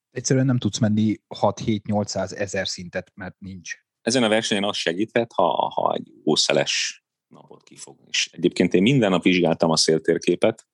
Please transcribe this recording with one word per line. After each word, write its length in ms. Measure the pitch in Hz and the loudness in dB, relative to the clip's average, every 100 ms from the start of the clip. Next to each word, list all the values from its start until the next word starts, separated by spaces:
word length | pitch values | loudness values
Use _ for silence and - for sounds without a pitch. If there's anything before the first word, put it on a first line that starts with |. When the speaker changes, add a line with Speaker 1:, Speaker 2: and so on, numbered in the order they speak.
| _ | _
Speaker 1:
Egyszerűen 340 | - 123 131 131 | -8 -2 0 2
nem 120 | 123 | 0
tudsz 220 | 107 - | -2 0
menni 380 | 107 107 110 101 - | 0 2 0 -2 -6
hat, 320 | - - - | -2 -2 -2
hét, 260 | 120 104 - | -4 -4 -2
nyolcszáz, 480 | 104 101 - 110 | -4 -4 -6 -8
ezer 340 | - 101 98 90 | -6 -6 -6 -6
szintet, 440 | - 87 - - - | -8 -10 -10 -12 -14
mert 240 | 92 - | -16 -14
nincs. 340 | 95 95 - - _ _ | -16 -16 -14 -16 _ _
Speaker 2:
Ezen 220 | - 127 | -4 0
a 40 | 113 | 2
versenyen 360 | 110 113 104 | 2 0 -2
az 120 | 98 98 | -2 -4
segíthet, 560 | - 85 110 120 113 | -4 -2 -2 -2 -2
ha, 380 | - 87 58 - - | 0 0 2 -2 0
ha 180 | 50 | -2
egy 180 | 50 - - - | -2 -8 -8 -2
jó 100 | 73 | 0
szeles 680 | - 73 69 - - - _ _ _ | 2 2 0 -2 -4 -8 _ _ _
napot 320 | 76 - - | -20 -20 -20
kifog. 340 | _ - - - _ | _ -20 -20 -20 _
És 200 | - - | -4 -4
egyébként 420 | - 85 - 90 | 0 0 2 2
én 80 | 90 | 4
minden 280 | 101 143 107 | 4 4 4
nap 140 | 90 | 4
vizsgáltam 460 | 92 90 82 82 82 | 4 4 2 2 2
a 80 | 80 | 2
széltérképet, 880 | - 80 82 82 - 87 107 113 _ | 2 2 2 -2 0 0 0 -2 _